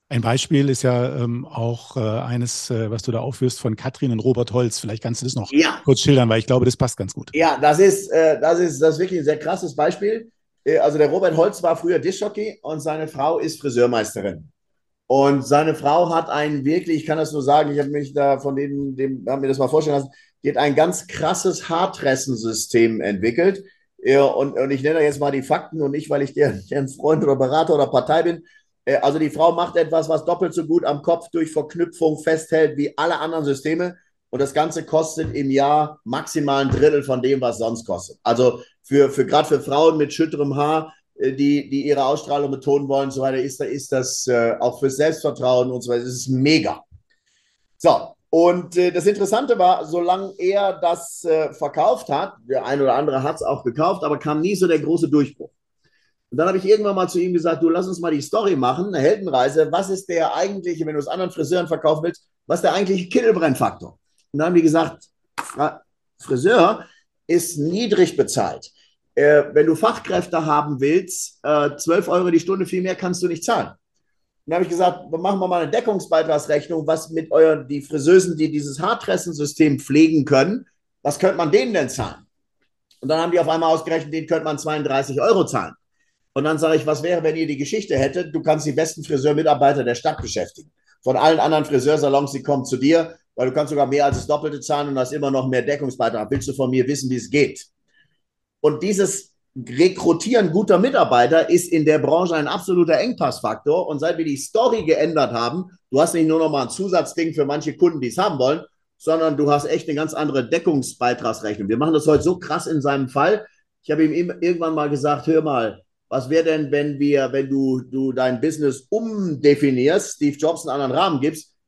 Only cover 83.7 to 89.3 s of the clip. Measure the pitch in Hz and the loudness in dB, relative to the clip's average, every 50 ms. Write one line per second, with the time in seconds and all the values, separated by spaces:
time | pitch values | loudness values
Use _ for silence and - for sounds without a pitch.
83.7 | 160 156 - 170 160 165 151 151 156 160 151 - 170 160 156 156 147 139 - 156 | 2 2 0 -2 -4 -4 -4 -4 -8 -6 -4 -2 -2 -2 -2 -4 -6 -6 -4 -4
84.7 | 151 151 143 143 135 135 127 131 131 139 139 220 226 196 156 - - 117 87 78 | -4 -4 -2 -2 -2 -2 -2 -2 -2 0 2 2 4 2 2 0 -2 -4 -4 -6
85.7 | - _ _ _ _ _ _ _ _ _ _ _ - 135 143 151 160 151 160 160 | -12 _ _ _ _ _ _ _ _ _ _ _ -6 -4 -2 -2 0 0 2 2
86.7 | 160 151 127 151 151 135 143 175 180 170 156 156 156 160 160 147 147 131 143 135 | 2 2 2 0 -2 -2 -2 -2 -2 0 0 -2 -2 -2 -2 -4 -4 -6 -6 -4
87.7 | 214 220 208 - 160 131 135 139 135 147 143 151 147 156 - 156 156 156 139 151 | -4 -6 -4 -2 0 0 0 0 -2 -4 -6 -4 -6 -4 0 0 0 0 0 -2
88.7 | 131 139 160 160 - 165 151 - 156 135 135 151 | 0 0 -2 -2 -4 -10 -6 -4 -2 0 2 2